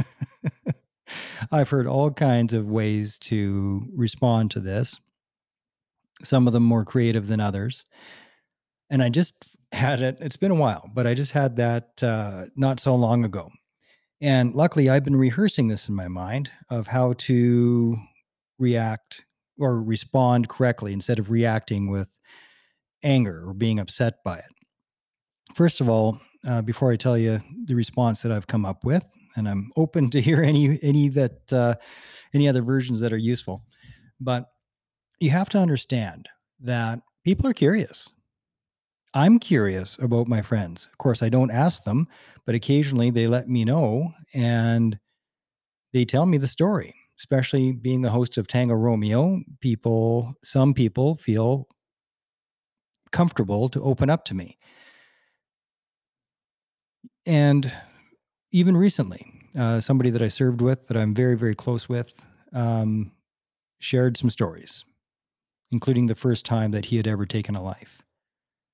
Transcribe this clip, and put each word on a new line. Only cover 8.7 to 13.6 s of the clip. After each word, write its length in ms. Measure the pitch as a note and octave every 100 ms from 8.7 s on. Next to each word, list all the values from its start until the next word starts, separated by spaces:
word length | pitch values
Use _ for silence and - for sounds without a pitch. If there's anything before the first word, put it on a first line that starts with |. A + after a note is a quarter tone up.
| _ -
And 140 | C3+
I 60 | B2
just 260 | D3 F3+ - _ _ _
had 300 | G#2+ C3 C3
it, 160 | C3 C3
it's 160 | A#2+ -
been 140 | G3
a 60 | E3
while, 340 | B2+ G2+ - A#2
but 100 | A#2+
I 80 |
just 180 | B2 C#3+
had 260 | D3 C3+ A#2+
that, 440 | A#2+ A#2 - -
uh, 460 | A#2+ A2 G#2 F#2+ F#2 C3+
not 240 | C3+ B2+
so 160 | C#3 B2
long 280 | A#2 A#2+
ago. 280 | A2 F#2 E2 -